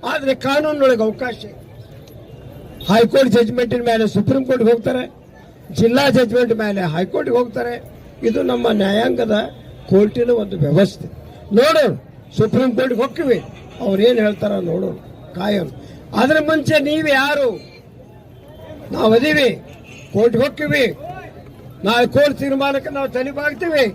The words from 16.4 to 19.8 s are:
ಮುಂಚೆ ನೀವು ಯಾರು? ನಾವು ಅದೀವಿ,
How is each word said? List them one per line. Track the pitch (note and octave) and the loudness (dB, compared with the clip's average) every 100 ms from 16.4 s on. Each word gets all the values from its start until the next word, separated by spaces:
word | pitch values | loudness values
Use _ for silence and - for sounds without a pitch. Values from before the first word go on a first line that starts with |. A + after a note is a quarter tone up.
| D4+ | 2
ಮುಂಚೆ | D#4 C#4 D#4 C#4 | 0 2 0 2
ನೀವು | D4+ D4+ C4+ | -2 0 2
ಯಾರು? | C#4 D4 C4 F#3 - - - - - - - - - - - - - | 2 0 -2 -4 -12 -20 -20 -20 -20 -20 -20 -20 -20 -20 -18 -18 -12
ನಾವು | - A3 A3+ | 0 4 4
ಅದೀವಿ, | C#4+ D4+ C4 D#3 - - | 4 2 2 0 -12 -20